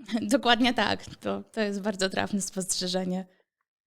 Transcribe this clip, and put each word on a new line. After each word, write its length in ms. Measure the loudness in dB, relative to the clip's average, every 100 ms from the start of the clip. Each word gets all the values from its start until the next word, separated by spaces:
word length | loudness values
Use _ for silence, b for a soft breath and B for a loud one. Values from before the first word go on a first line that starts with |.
<laughs> 180 | -6 -4
Dokładnie 520 | 2 2 4 4 4
tak, 420 | 4 2 0 -4 -8
to, 280 | -4 -4
to 180 | -6 -2
jest 200 | -2 -2
bardzo 280 | -4 -2 -2
trafne 320 | 0 0 0
spostrzeżenie. 840 | -2 -4 -4 -2 -2 -2 0 -2 -6 b _ _ _ _